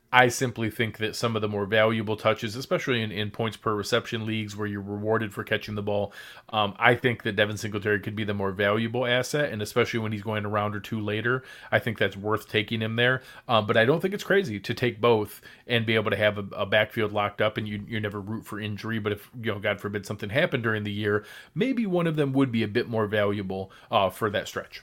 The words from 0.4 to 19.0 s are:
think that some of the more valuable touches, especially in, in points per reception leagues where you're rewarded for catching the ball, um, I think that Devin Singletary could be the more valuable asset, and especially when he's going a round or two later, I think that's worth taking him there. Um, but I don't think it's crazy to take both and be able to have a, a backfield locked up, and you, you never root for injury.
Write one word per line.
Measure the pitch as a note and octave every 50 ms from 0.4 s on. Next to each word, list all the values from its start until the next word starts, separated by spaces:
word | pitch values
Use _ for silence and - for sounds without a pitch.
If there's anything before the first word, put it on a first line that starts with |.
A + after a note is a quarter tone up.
| C3+ B2 - - A2+ G#2
think | - - A#2 G#2+ G#2+ -
that | A2 G#2+ -
some | - - A#2 A2+
of | G#2+
the | G#2+ G#2
more | G#2 G2+ G2+
valuable | F#2+ A2 A2 A2 A2+ A2+ A2 G#2+ G#2+ G#2+
touches, | G#2 - A2 A2 - A#2 A2+ G#2
especially | B2+ C3+ - F#3 D#3+ - C#3+ B2 A#2
in, | A2 G#2+
in | F2 G2+ G#2+ G#2
points | - - A2+ A2 G2+
per | - - A2+ G#2+
reception | G#2 G2 - A#2+ A#2 - - A#2+ A2 G#2+
leagues | A2 A2 A2 G#2+ G#2 G2+
where | G#2 G#2+ G#2
you're | G2+ G2+
rewarded | G2 G2+ G2+ G#2 G#2 G#2+ A2 A2+ A2+ G#2 -
for | -
catching | G#2+ - A2 G#2 - - G#2+
the | G#2
ball, | G2+ G#2 G2+ G2+ G2+ - - - - - - - - -
um, | - G#2+ G#2 G2+ F#2+ -
I | A2+ A#2+ B2
think | A#2+ - B2+ A2+ - -
that | F#2+ G2
Devin | G2+ G#2 G#2 G#2+
Singletary | G2 - G#2+ G#2 G#2 G2+ A2 G#2 G2
could | G2 A#2 G#2+
be | G#2
the | A2 G2+
more | G#2 G2 G2 G2
valuable | F#2 G2 G2+ G2+ G#2 A2+ A2+ A2+ A2+ B2 B2+
asset, | A#2+ B2 B2+ B2+ - - D3 D3 -
and | A2 G#2
especially | G#2 - - B2 A#2 - - A#2
when | A2 G#2+
he's | A2 G#2
going | G2+ A2+ G#2+ G#2+ G#2
a | G#2
round | G#2 G#2 G#2 G#2 G#2
or | G#2
two | F#2 - A2+ A2
later, | G#2 G#2 G#2 A2 G#2+ A#2+ B2+ C3 - - - - - -
I | - A2
think | - A#2+ G#2+ -
that's | G#2+ F#2+ G2
worth | G2 G2 G#2+ G#2+ G#2 - -
taking | - A2 G#2+ - A#2 A2+
him | A2 A2 A2+
there. | A#2 A#2+ B2+ B2+ B2+ - - - - - -
Um, | A#2+ A2 G#2
but | G#2+ A2
I | A#2 A2+
don't | A#2+ D3+ E3+
think | F#3+ F#3+ G3+
it's | G3+
crazy | - - F#3 G3 G3 B2 G#2 G2
to | - -
take | A#2 - B2+ A#2+ G#2+ G#2+
both | A2 A#2+ A#2 G#2+ G#2 G2+ - - - - - - _
and | - A#2+ A#2 A2+
be | A2 A2+
able | A2 G#2+ A2
to | G#2
have | A2+ G#2+ G#2+ G2+ G#2
a, | G2+ G2 - -
a | G2+
backfield | F#2+ G#2+ G#2+ G#2+ G#2+ - A2+ G#2+ G#2
locked | G2+ G#2 G2+ G#2 - -
up, | G#2+ G#2+ -
and | A#2 G#2+
you, | G#2+ G#2 G#2 G2+ -
you | A#2 G#2+
never | G#2 G#2 G2 G#2
root | F#2+ G#2 A2+ G#2+ -
for | - A2 G2+
injury. | G#2+ G#2 G#2 G2+ - A2 A2+ A2+